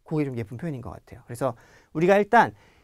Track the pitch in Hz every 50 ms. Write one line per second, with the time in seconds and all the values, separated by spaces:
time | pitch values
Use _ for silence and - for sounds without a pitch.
0 | _ - 160 151 147 139 127 117 113 - 127 117 175 170 147 123 117 90 85 -
1 | _ - - - - - 120 120 139 131 117 - - _ - - _ _ - 151
2 | 165 180 196 202 208 202 - 233 190 113 - - _ _ _ _